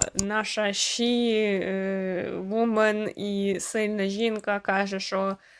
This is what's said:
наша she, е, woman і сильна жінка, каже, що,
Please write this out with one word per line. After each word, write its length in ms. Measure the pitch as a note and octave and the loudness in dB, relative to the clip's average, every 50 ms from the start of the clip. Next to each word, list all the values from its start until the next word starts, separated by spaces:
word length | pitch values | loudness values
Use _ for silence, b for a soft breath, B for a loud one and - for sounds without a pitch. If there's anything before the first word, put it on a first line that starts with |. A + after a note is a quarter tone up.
| - - - | 0 0 0
наша 460 | F3+ G3 G3+ G#3+ G#3+ G#3+ - - A3 | -2 -2 0 0 -2 -2 -2 -2 0
she, 720 | G#3+ G3+ G3 - - - - - A#3 A#3+ A#3+ A#3+ A#3+ A#3 A3 | 0 0 0 0 0 0 0 0 2 2 4 4 4 2 2
е, 1000 | G#3+ G#3+ G#3 G3 F#3+ - F#3+ F#3+ F#3+ F#3+ G3 G3 F#3+ F#3+ F#3 F3+ F3+ - - - | 2 2 2 2 0 0 0 -2 -2 -2 -2 -2 -2 -2 -2 -2 -2 -2 -4 -4
woman 760 | F3 F#3+ F#3+ G#3+ A3+ A#3 A#3 A3 G#3+ G#3+ G#3+ G#3+ G#3+ G#3+ - | -4 -4 -2 0 2 2 2 4 4 4 4 2 2 -2 -4
і 500 | - - G3+ G3+ G3+ G3 G3 G3 F#3+ F3 | -6 -6 -4 -2 0 0 2 2 0 0
сильна 480 | - - - A3 G#3+ G#3 G#3+ G#3 G3 | -2 -2 -2 0 0 0 0 0 0
жінка, 520 | G3 G3 G#3 A#3 A3+ A3 G#3+ - G#3 G3+ G3+ | 0 0 0 0 0 0 -2 -2 -2 -2 -2
каже, 400 | - - F#3+ G3 G3+ G3 G3 F#3+ | 0 0 0 0 0 0 -2 -4
що, 380 | F#3+ - G3 F#3+ F#3+ G3 F#3+ B B B B B | -4 -2 -2 0 0 0 -2 B B B B B